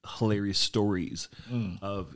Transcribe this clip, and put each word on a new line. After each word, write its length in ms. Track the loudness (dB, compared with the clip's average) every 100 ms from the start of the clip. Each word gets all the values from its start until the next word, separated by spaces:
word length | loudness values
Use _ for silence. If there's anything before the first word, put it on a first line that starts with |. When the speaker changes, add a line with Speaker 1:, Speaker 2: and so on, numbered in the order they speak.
| -12 0
Speaker 1:
hilarious 420 | 2 4 2 2
stories 680 | 2 4 4 2 0 -6 -10 -14 -4
Speaker 2:
Mm. 300 | -2 -2 -4
Speaker 1:
of 340 | -4 -4 -6